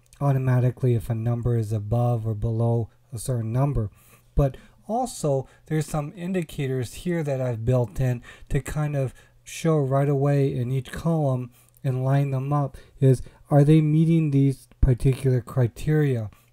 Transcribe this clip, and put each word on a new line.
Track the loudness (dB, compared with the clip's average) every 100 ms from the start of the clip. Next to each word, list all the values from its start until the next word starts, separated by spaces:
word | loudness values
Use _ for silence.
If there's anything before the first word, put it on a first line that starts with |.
| _ -4
automatically | 0 0 2 2 2 0 0 0
if | -2
a |
number | -4 -2 -2 0 0
is | -2
above | -4 -2 0 0 0 -2
or |
below | -4 -2 0 0 0 -4 _ _
a | -10
certain | -6 -4 -2
number. | 0 0 0 -4 -8 _ -20 _
But | 0 0 -2 -18 _ -6
also, | -4 -4 -4 -2 -2 -4 _ -4
there's | -4 -2
some | -4 -6 -8
indicators | -4 -4 -4 -4 -4 -4 -6
here | -8 -4 -4
that | -2 -2
I've | -4 -2 0
built | 2 0 0
in | -2 -2 -6 -20 -4
to | -4
kind | -4 -4 -2 -2
of | -4 -6 _ _
show | -18 -4 0 2
right | 2 2 2
away | 2 2 2 2 0
in | -2
each | -4 -6
column | -6 -2 0 0 -2 -4 _ _ _
and | -4 -2
line | 0 2 0
them | -2 -2
up | -2 -2 -6 -18 2
is, | 4 4 0 -14 2
are | 4
they | 6 6
meeting | 4 2 4 2 2
these | 2 2 0 -8 _
particular | -2 0 0 0 0 0
criteria? | -2 -2 -2 -2 -2 0 0 -2 -6 -12 _